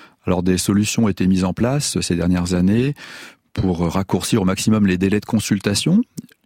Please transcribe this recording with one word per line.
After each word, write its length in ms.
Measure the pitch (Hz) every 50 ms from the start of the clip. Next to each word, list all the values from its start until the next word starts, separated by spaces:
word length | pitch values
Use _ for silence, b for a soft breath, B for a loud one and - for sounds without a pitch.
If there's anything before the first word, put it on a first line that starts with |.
| B B B B _
Alors 160 | 92 90 90
des 160 | 87 92 92 90
solutions 460 | - - 98 101 107 - - 117 113
ont 40 | 101
été 180 | 95 - 95
mises 180 | 92 95 92 92
en 80 | 92
place 480 | 87 - 110 123 139 147 139 - - 85
ces 160 | 85 - 87
dernières 380 | 85 85 90 90 90 87 87 90
années 400 | 87 90 95 107 117 127 143 147 B B B B B B B B B B _
pour 280 | - - 95 92 87 80
raccourcir 600 | 87 82 - 95 92 - - 90 - - 117 110
au 20 | 92
maximum 420 | 92 95 - - 107 110 107 104
les 120 | 95 92 90
délais 220 | 95 95 101 104
de 60 | -
consultation. 760 | - - 107 - - 107 98 - 104 101 - - 156 180 226 254 - _ - - - _ _ _